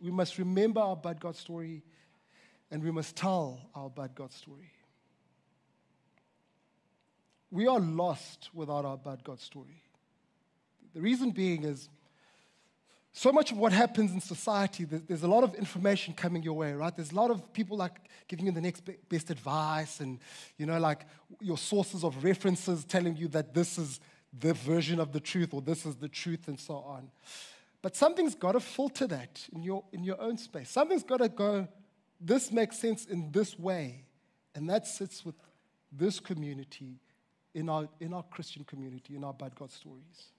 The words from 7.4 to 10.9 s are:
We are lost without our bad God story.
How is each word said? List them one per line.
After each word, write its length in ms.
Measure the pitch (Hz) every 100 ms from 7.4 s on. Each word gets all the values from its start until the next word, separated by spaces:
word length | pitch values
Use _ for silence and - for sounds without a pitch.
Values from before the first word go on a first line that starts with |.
| _
We 160 | 180 240
are 140 | 247
lost 680 | 165 160 180 139 - - -
without 300 | 165 147 147
our 120 | 143 135
bad 280 | 139 131
God 160 | 131 127
story. 420 | - 143 135 160 _ _ _ _ _ _ _ _ _ _ -